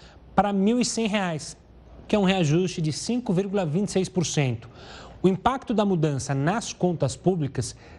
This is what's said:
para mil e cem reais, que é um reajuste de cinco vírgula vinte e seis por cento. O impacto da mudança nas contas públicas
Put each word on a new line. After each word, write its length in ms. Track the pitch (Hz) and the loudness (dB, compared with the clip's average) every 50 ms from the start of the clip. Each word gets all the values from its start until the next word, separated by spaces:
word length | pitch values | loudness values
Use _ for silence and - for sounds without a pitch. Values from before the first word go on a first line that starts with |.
| - - - - - - - | -20 -20 -20 -20 -20 -2 2
para 180 | - 196 202 202 | 2 2 4 2
mil 280 | 196 190 208 233 247 | 2 2 2 2 2
e 40 | 240 | 0
cem 220 | - - - 226 | 0 -2 -2 -2
reais, 500 | 220 185 214 196 180 165 147 - - - - - - - - - - - - - - | 0 0 0 0 -2 -4 -4 -8 -10 -16 -18 -20 -20 -20 -20 -20 -20 -20 -20 -6 -2
que 80 | - | 0
é 20 | 214 | 2
um 60 | 202 | 4
reajuste 580 | 185 190 190 175 143 147 170 190 175 - - 165 | 4 4 4 2 2 4 2 2 0 -2 -2 -2
de 100 | 156 143 | -2 -2
cinco 400 | - - - 226 247 247 - 190 | -4 -4 -4 -4 -4 0 0 0
vírgula 320 | 165 202 202 190 202 185 | 0 0 0 0 -2 -2
vinte 260 | 160 143 180 208 180 | 0 0 0 -2 0
e 20 | - | 0
seis 160 | 190 185 170 | -2 -2 0
por 180 | - 185 165 | -2 -2 -2
cento. 420 | - - - 143 127 117 110 - - - - - - - - - - - - - | 0 0 0 0 0 0 -4 -8 -14 -20 -20 -20 -20 -18 -18 -18 -18 -20 0 2
O 60 | 185 | 2
impacto 440 | 190 180 - 233 254 269 - - 247 | 2 4 2 0 0 0 -4 -2 0
da 120 | 202 214 | 2 2
mudança 500 | 202 190 175 151 156 143 131 - - 143 | 2 2 2 2 0 0 -2 -2 -2 -2
nas 380 | 135 139 156 190 226 - - - | 0 0 0 0 0 -4 -6 -6
contas 420 | - - 180 175 147 147 131 - | -2 -2 -2 0 0 -2 -2 -2
públicas 640 | - - 175 190 180 151 123 - - 117 - - - - - - | 0 0 0 0 2 -2 -4 -4 -4 -6 -6 -8 -14 -18 -20 -20